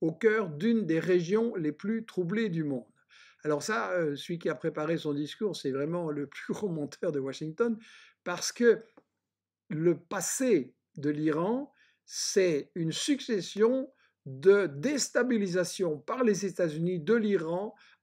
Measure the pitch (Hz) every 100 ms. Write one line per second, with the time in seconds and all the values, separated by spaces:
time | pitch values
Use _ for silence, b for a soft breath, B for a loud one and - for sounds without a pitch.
0 | 160 165 220 220 185 147 220 226 170 160
1 | 170 180 165 214 233 196 151 147 202 226
2 | 220 - 170 214 220 165 147 127 - _
3 | b b b b 151 147 180 226 196 180
4 | 156 139 - 170 170 156 160 151 151 165
5 | 151 147 147 - 214 165 143 135 147 175
6 | 165 147 139 - - - 208 160 139 -
7 | 180 143 135 127 156 156 233 220 B B
8 | B B - 175 - - 240 180 - -
9 | _ _ _ _ _ _ - 156 170 170
10 | - 202 175 - 262 180 123 _ _ -
11 | 139 147 156 151 185 247 285 b b b
12 | b - - 202 185 147 - 180 165 160
13 | - 277 - 208 170 202 226 262 262 b
14 | b b 139 131 185 202 180 139 254 285
15 | - 277 254 226 196 180 170 - 175 147
16 | - 254 247 175 196 - 170 151 170 180
17 | 151 233 214 190 160 175 214 - b b